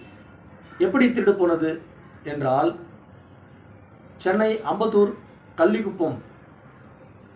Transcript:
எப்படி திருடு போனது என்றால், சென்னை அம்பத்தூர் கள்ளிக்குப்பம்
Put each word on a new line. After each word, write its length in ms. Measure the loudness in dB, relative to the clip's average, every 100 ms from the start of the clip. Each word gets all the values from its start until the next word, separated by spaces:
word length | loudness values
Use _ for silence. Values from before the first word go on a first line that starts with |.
| -16 -20 -20 -20 -20 -20 -20 -2
எப்படி 300 | 0 2 2
திருடு 240 | 2 0
போனது 600 | 2 2 0 -2 -6 -12 -20 -20 -16
என்றால், 520 | -12 -6 0 0 0 -4 -12 -20 -20 -20 -20 -20 -20 -20 -20 -20 -20 -20 -20 -8
சென்னை 440 | -2 0 0 -2
அம்பத்தூர் 520 | -4 -2 0 2 2 0 -16 -20 -14 0
கள்ளிக்குப்பம் 640 | 2 2 -4 -4 -4 -4 -12 -20 -20 -20 -20 -20 -20 -20 -20 -20 -20